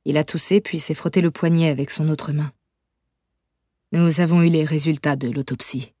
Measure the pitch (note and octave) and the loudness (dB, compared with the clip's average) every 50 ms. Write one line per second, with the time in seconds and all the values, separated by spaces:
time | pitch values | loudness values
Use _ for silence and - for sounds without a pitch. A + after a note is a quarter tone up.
0 | _ B2+ D3 D3+ D3+ - - D#3 - - F#3+ G#3 - - - D#3 - - D#3 - | _ -2 0 0 0 -2 -4 -6 0 2 2 2 2 0 -6 -6 -6 -6 -6 -4
1 | - E3 - F#3+ E3+ E3 - - F3 E3 E3+ E3 E3 D#3 C#3 C3+ C#3 - - - | -4 0 0 2 2 2 0 0 0 2 2 4 4 2 2 0 -4 -4 -4 -2
2 | D#3 D#3 D#3 - - D3+ D3 D3+ D3+ C#3 - _ _ _ _ _ _ _ _ _ | -2 -2 -2 -2 -4 -4 -4 -4 -4 -6 -8 _ _ _ _ _ _ _ _ _
3 | _ _ _ _ _ _ _ _ _ _ _ _ _ _ _ _ _ _ - E3+ | _ _ _ _ _ _ _ _ _ _ _ _ _ _ _ _ _ _ 0 2
4 | E3+ E3+ D3+ D#3+ F3 D#3+ F3 F3 E3+ E3+ E3 D#3 D#3 D3+ D#3+ D3+ C#3+ E3 D3+ C#3+ | 2 2 2 2 2 4 4 4 6 6 4 2 2 0 -2 -2 0 -2 -2 0
5 | - D3 C#3 C3+ C3+ A#2+ B2+ C#3 C3 - C3 - - - - B2+ B2 - _ _ | -2 -2 -2 -2 -4 -4 -4 -4 -6 -6 -6 -6 -6 -6 -6 -8 -10 -10 _ _